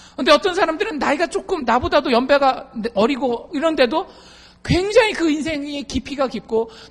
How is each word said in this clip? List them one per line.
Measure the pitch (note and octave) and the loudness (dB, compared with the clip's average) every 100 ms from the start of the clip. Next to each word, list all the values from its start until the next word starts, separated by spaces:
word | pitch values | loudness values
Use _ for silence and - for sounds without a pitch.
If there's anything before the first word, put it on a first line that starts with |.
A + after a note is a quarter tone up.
| - - | -16 -4
근데 | C4+ | 4
어떤 | D4 F#4+ F4+ | 4 4 0
사람들은 | D#4+ D#4+ G#4 D4+ | 0 -2 -4 -4
나이가 | A#3+ C#4+ E4+ | -2 0 -2
조금 | G4 - F4+ A#3 | -4 -4 -4 0
나보다도 | A#3+ B3+ D4+ D4+ | 0 2 0 2
연배가 | A#3 C4 C#4 C4+ B3 - A#3+ G#3+ G3+ | 0 4 4 4 0 -8 -8 -4 0
어리고 | A#3 C4 B3+ A#3 - | 0 0 -2 -4 -6
이런데도 | C#4+ D#4+ D#4 A#3+ D#4 F#4+ - - - - _ | -2 -2 2 2 0 -4 -14 -20 -20 -20 _
굉장히 | - E4+ G4+ A4 A4 | -2 0 4 4 4
그 | - E4 | 0 -2
인생의 | D4+ D#4+ D4 C#4+ C#4+ | 0 -2 -6 -6 -8
깊이가 | - C4 - C#4+ C4 | -6 -8 -6 -4 -4
깊고 | A3 - A3 A3+ - - | -4 -4 -4 -4 -10 -10